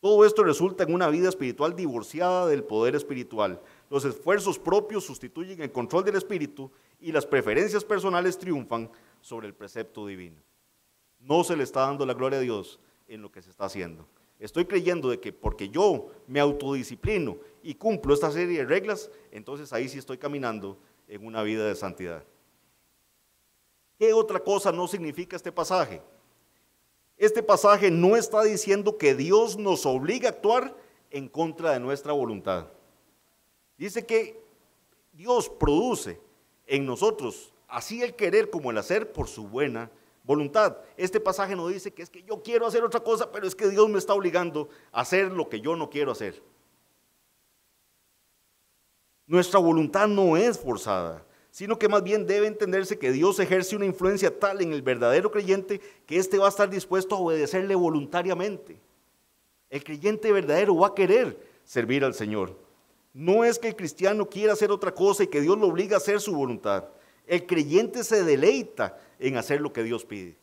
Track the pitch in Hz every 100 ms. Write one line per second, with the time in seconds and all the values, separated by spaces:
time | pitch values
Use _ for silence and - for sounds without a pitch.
0 | 196 208 214 214 190 147 180 180 170 175
1 | 175 151 185 185 135 117 151 170 175 117
2 | 104 151 180 180 175 143 - 107 117 143
3 | 147 131 117 110 101 90 - - _ 139
4 | 131 143 - 202 190 170 - 196 208 214
5 | - 143 123 - 185 185 143 127 120 165
6 | 196 196 190 190 143 - 135 _ _ _
7 | 160 156 143 139 110 117 208 202 202 202
8 | 190 175 180 180 180 151 123 117 113 -
9 | _ _ - 117 107 101 101 117 110 -
10 | 104 95 87 78 _ _ _ _ _ _
11 | _ _ 127 156 175 165 127 139 135 143
12 | 139 120 131 135 127 107 92 - _ _
13 | _ 110 104 - 92 90 98 98 87 82
14 | - _ _ _ 107 160 175 196 175 175
15 | 135 120 107 - 107 - 98 123 202 143
16 | - - - 135 143 143 139 139 120 120
17 | - 214 143 92 - _ 165 143 214 208
18 | 135 143 156 151 175 170 127 170 196 202
19 | - - _ 107 107 139 147 117 131 135
20 | 131 127 147 147 127 110 98 95 _ _
21 | _ 104 110 110 107 110 107 98 98 87
22 | 90 82 - _ _ _ _ _ _ _
23 | _ _ _ _ _ _ _ _ _ _
24 | 220 220 220 196 - 196 196 170 180 202
25 | 160 147 180 180 180 165 160 185 160 87
26 | - _ _ _ _ _ _ _ _ _
27 | _ _ 208 220 214 202 208 202 196 165
28 | 180 226 226 214 214 208 - 196 202 214
29 | 220 131 147 208 233 196 202 175 147 131
30 | 147 240 240 - 208 240 254 - - _
31 | _ 143 139 147 165 156 165 135 123 139
32 | 143 147 120 104 90 90 80 - _ _
33 | _ _ _ _ _ _ _ _ 185 214
34 | 226 226 220 - - _ _ _ _ _
35 | _ 151 196 247 - - 151 151 247 214
36 | - 85 _ _ _ _ _ 139 139 120
37 | 208 214 127 98 - _ _ 120 - 226
38 | 240 240 196 196 220 180 135 110 101 190
39 | 214 - 135 - 104 113 143 113 117 _
40 | _ _ - 143 143 214 214 - - -
41 | 180 202 214 190 196 190 170 190 208 -
42 | 170 180 185 214 220 233 233 226 226 233
43 | 226 220 233 202 190 180 214 196 214 202
44 | 185 202 185 165 175 151 147 - _ 113
45 | 127 185 190 185 156 113 120 165 151 143
46 | 139 110 104 87 _ _ _ _ _ _
47 | _ _ _ _ _ _ _ _ _ _
48 | _ _ _ _ _ _ _ _ _ _
49 | _ _ _ 170 175 196 170 160 151 196
50 | 214 202 185 160 233 214 135 104 - 95
51 | 87 82 - _ _ - 202 220 214 208
52 | 180 214 180 202 214 208 202 190 185 214
53 | 131 135 180 190 185 185 185 208 196 -
54 | 185 202 180 - 202 196 170 151 131 123
55 | 120 139 202 208 190 196 190 202 - -
56 | _ 160 185 196 196 202 202 190 - 185
57 | 185 202 175 160 180 190 196 190 170 156
58 | 139 175 180 175 196 196 - 82 _ _
59 | _ _ _ _ _ _ _ 139 143 147
60 | 185 214 220 202 156 151 202 165 190 -
61 | 185 220 220 - - _ _ 127 113 135
62 | 135 113 107 107 92 90 - _ _ _
63 | _ 131 160 208 233 233 233 - 175 -
64 | 190 214 202 185 214 208 208 202 190 -
65 | 196 196 196 147 147 208 202 165 196 202
66 | 202 202 208 160 131 113 107 98 95 -
67 | _ _ - 175 175 175 147 170 233 247
68 | 226 214 170 139 160 262 - - 101 -
69 | - _ 131 127 110 143 147 120 113 117
70 | - 104 90 82